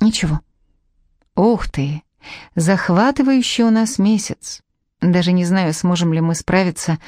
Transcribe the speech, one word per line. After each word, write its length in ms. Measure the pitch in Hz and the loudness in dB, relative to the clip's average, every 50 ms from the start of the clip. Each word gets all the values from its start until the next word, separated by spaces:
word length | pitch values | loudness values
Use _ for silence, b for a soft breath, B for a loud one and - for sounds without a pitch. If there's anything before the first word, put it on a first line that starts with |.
ничего. 400 | 208 220 220 - 180 156 151 - - _ _ _ _ _ _ _ _ _ _ _ _ _ _ _ _ _ _ | 0 0 0 0 -2 -4 -4 -6 -6 _ _ _ _ _ _ _ _ _ _ _ _ _ _ _ _ _ _
Ух 340 | 175 196 233 233 - - - | 0 2 2 2 0 -2 -6
ты, 340 | - 170 170 143 151 151 - _ _ B B B B B B B B | -4 -4 -4 -4 -6 -8 -10 _ _ B B B B B B B B
захватывающий 1080 | 175 160 175 196 175 - - 170 185 226 277 277 - 262 269 269 254 240 - - - 233 | -2 0 0 0 0 0 0 2 2 2 2 0 0 2 2 2 2 0 0 0 0 2
у 60 | 226 | 2
нас 280 | 220 226 226 220 - - | 2 2 0 0 0 0
месяц. 640 | 190 214 220 202 - - - - - - - - _ _ _ _ _ _ _ _ | 2 2 2 0 -2 -6 -10 -12 -14 -18 -18 -18 _ _ _ _ _ _ _ _
Даже 320 | - 180 175 180 170 180 | 0 2 2 2 2 2
не 120 | 180 180 175 | 2 2 2
знаю, 300 | 170 190 190 180 156 160 | 0 0 0 0 -2 -2
сможем 380 | - - 180 180 170 175 165 | -2 -2 -2 0 0 0 0
ли 80 | 160 165 | 0 0
мы 140 | 165 165 170 | 0 -2 -2
справиться 640 | - - - 185 190 190 175 160 - - - 160 B B | -4 -2 0 0 2 2 0 -4 -4 -4 -4 -4 B B